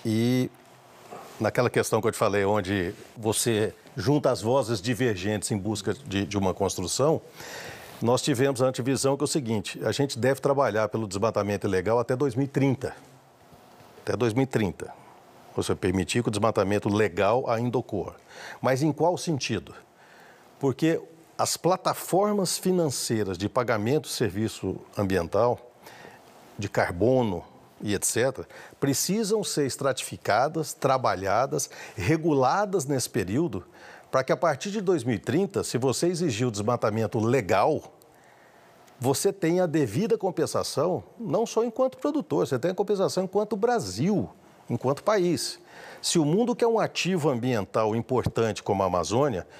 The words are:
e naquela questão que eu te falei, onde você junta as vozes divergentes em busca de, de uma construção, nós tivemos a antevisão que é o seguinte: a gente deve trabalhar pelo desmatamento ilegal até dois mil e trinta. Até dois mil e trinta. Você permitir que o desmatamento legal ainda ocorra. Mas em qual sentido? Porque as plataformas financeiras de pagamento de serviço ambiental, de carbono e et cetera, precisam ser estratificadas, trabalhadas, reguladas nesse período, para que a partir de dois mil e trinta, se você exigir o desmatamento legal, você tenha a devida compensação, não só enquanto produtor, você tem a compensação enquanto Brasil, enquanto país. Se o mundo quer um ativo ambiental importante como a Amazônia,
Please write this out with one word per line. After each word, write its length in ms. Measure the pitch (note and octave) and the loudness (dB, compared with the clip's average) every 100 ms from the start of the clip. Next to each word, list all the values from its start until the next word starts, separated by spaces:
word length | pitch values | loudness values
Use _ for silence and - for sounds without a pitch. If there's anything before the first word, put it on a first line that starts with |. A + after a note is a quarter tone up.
| A2+ | -2
e 440 | A2 A#2+ B2+ B2 - - - - - - - - - | 0 2 0 -2 -6 -20 -20 -20 -20 -20 -18 -14 -2
naquela 300 | - - A#2+ | 0 2 2
questão 300 | B2 - A2+ | 2 2 0
que 80 | A2 | 0
eu 40 | |
te 60 | - | 0
falei, 280 | G#2+ G2+ G2 | 0 2 2
onde 480 | G#2+ F2+ G2+ F2 - - A#2 | 0 0 -2 -2 -6 -16 -6
você 560 | G#2+ - B2 G#2+ G#2 - - - | -2 0 2 2 0 -4 -14 -4
junta 340 | G2 D3 C#3+ | 0 2 2
as 100 | A#2 | 0
vozes 400 | A2+ C3+ A2 A2 | 2 2 2 -2
divergentes 680 | A2+ A#2+ B2+ F#2 G2+ G#2 - | -2 0 0 0 -2 -2 -2
em 60 | G#2 | -2
busca 360 | G2+ G2+ A2 | -2 -4 -4
de, 320 | F#2 - G2 G2+ | -6 -4 -2 -2
de 120 | G2 | 0
uma 160 | G2 | 0
construção, 680 | - F#2+ - F2 - D3 D3 - - - - - - - - | 0 -2 -2 -4 0 2 0 -4 -18 -16 -14 -14 -16 -16 -4
nós 200 | A2+ - | 0 2
tivemos 400 | - A#2+ C#3 A#2+ | 2 2 2 2
a 60 | C3 | 0
antevisão 500 | B2+ A#2+ B2+ C3+ C#3 | 0 -2 0 0 0
que 60 | |
é 20 | D3 | 0
o 20 | |
seguinte: 520 | E3 A2+ A2 - - | -2 -2 -2 -4 -4
a 80 | A#2+ | -2
gente 260 | G#2 - A#2 | 0 -2 0
deve 220 | B2+ C3+ | 0 2
trabalhar 480 | C#3 C#3 B2 G#2+ G#2+ | 0 2 2 2 0
pelo 200 | A2+ G#2+ | -2 -4
desmatamento 600 | G2 A2 G#2 G2+ G2 G#2 | -2 0 0 0 -2 0
ilegal 320 | F#2 F#2+ A#2+ | 0 2 0
até 160 | A#2 B2+ | 0 0
dois 180 | C#3+ | 0
mil 120 | A2+ C#3 | 0 -2
e 20 | |
trinta. 480 | C#3 C#3 B2 - - - - - _ - - - - - - | 0 2 0 -4 -10 -20 -20 -20 _ -20 -20 -20 -20 -20 -12
Até 120 | - G2+ | -4 0
dois 180 | A#2+ | 0
mil 100 | A#2 | 0
e 40 | C3 | 0
trinta. 440 | A#2+ G2 - - - - - - - - - | 0 -2 -4 -12 -16 -20 -20 -20 -20 -10 -6
Você 200 | F#2 F#2 | -4 0
permitir 480 | F#2+ F#2 F2 A#2+ | 0 0 0 -2
que 60 | A#2+ | -2
o 20 | |
desmatamento 560 | G#2 A2+ G#2+ F#2+ G2+ A2 | 0 0 2 2 0 0
legal 600 | G2+ G2+ F2+ G2 B2+ C3 | 2 2 2 2 2 0
ainda 280 | A2+ A#2+ B2+ | -2 0 -2
ocorra. 380 | - G2 D#2 - - - - - | -2 -6 -6 -12 -20 -18 -16 -4
Mas 200 | B2 C3 | 0 2
em 100 | D#3 | 0
qual 260 | C#3+ E3 F3 | 2 0 0
sentido? 580 | E3+ C#3 - G2 - - - _ - - - - - - | -2 -4 -2 -4 -6 -20 -20 _ -20 -20 -20 -20 -20 -4
Porque 420 | C#3 - D#3+ E3 - - - - | -2 0 0 0 -6 -20 -12 -2
as 200 | A#2 - | -2 0
plataformas 1000 | E3+ F#3 D#3 - - F3+ G#3 G#3 F3 - | 0 0 0 -2 0 0 2 0 0 0
financeiras 800 | F#3 F3+ D3+ - - A2 F#2+ F2 | 0 2 2 -2 -2 0 0 -2
de 120 | G2+ | -2
pagamento 580 | B2+ A#2+ A2 A2 D3+ - | 0 0 0 2 0 -2
de 60 | |
serviço 640 | - A2 F#2+ A2 - F#2+ - - - | -2 -2 0 -4 -4 -6 -6 -8 -4
ambiental, 600 | F#2+ F#2+ E2 G2+ A#2+ G#2+ - - - - - - - - - - | 0 0 0 2 2 0 -8 -20 -20 -20 -20 -20 -20 -20 -20 -10
de 120 | G2+ | -4
carbono 720 | B2 G2 F2+ A2+ C3 A2 E2+ - - - - | 0 0 2 4 4 2 -2 -8 -20 -20 -8
e 140 | G#2+ F#2+ | -4 -2
et 100 | - | 0
cetera, 420 | A2+ C3 G#2+ - - - - | 0 0 -2 -12 -16 -16 -2
precisam 640 | C#3 B2+ - G#3+ G3 G#3+ | 0 0 0 0 0 0
ser 220 | - D#3+ C3+ | 0 -2 -2
estratificadas, 1040 | - C3+ B2 - G2+ - G#2+ D3 D#3+ D3 | 0 -2 -2 -6 -6 2 2 2 -2 -6
trabalhadas, 960 | - C3 C3 A#2+ F#2 F#2+ G#2+ C#3 D3 - - - - | -2 2 2 2 0 2 2 2 0 -4 -10 -14 -4
reguladas 880 | F#2+ D#3+ D#3+ C#3 C3 F#3 G#3 F#3 C3+ | 0 2 4 4 4 2 0 -2 0
nesse 240 | C3 - | -2 -2
período, 540 | A#2+ F2+ B2 E3+ G2 - - - - - | -2 0 0 0 -4 -10 -20 -20 -20 -2
para 120 | C3+ | 0
que 80 | C3 | 2
a 60 | E3 | 2
partir 320 | E3 C3+ G3+ | 2 0 -4
de 120 | G#3+ | -4
dois 220 | F#3 E3 | 0 0
mil 120 | A#2+ G#2 | 2 -2
e 40 | |
trinta, 440 | - D3 G3 G#2 | 0 0 0 -2
se 160 | - C3 | -2 -2
você 280 | C3 - F3 | 0 0 0
exigir 400 | E3 F3 G#2 B2 | 0 -2 0 -2
o 40 | |
desmatamento 640 | G#2 G#2+ A#2+ A2+ A2 G#2+ A#2 | -2 -2 0 0 0 -2 0
legal, 640 | A2+ C3 F#2 G2+ C#3 C3+ - - - - - - - - - - - - | 2 2 2 4 4 0 -6 -20 -20 -20 -20 -20 -20 -20 -20 -20 -20 -2
você 340 | B2 C3+ G3+ | 0 2 0
tenha 300 | G3 E3 F3+ | 0 0 2
a 40 | F3+ | 2
devida 480 | D#3 A#2+ G#2 G#3+ A3+ | 2 2 0 0 0
compensação, 880 | A#3 D#3 B2+ G2+ - C3+ F3 C#3+ - - | 0 0 0 0 -2 0 0 -2 -6 -10
não 240 | G3+ F#3 | -2 -2
só 200 | A#3 A3+ | 0 0
enquanto 340 | A#3+ B3 C4 C4 | 0 0 -2 0
produtor, 480 | D4 D4 - D#3+ D#3+ | -2 -2 0 0 0
você 140 | B2+ | 0
tem 100 | E3+ | -2
a 60 | F#3 | -2
compensação 480 | G3 G3 E3 F3+ | 0 0 0 0
enquanto 320 | F#3 G3+ G#3 G3+ | 0 0 -2 0
Brasil, 760 | A#3 A#3 G2+ F#2 F3 F#3 F2+ - - - - | 2 0 -2 -2 0 0 -2 -10 -20 -16 -6
enquanto 320 | A#2+ B2+ C#3 | -2 -2 0
país. 580 | - G#3+ F3 C3 - - - - - - | 2 2 2 0 -4 -10 -18 -20 -18 -8
Se 180 | - E3+ | 0 2
o 60 | D3 | 4
mundo 300 | G3 B3 - | 4 2 2
quer 120 | A#3 | 2
um 120 | A3 | 2
ativo 500 | D3+ - E3+ F#3 D3 | 0 -2 -2 0 0
ambiental 680 | A#2+ C3 A2+ F#2 A#2+ G#2+ A#2 | 0 0 0 0 0 2 0
importante 640 | - B2 - - A2+ - | 0 0 0 0 0 -2
como 220 | - G2 | -2 0
a 40 | F#2+ | 2
Amazônia, 600 | F2+ E2 A#2 D3 F2+ - | 0 0 2 2 0 -8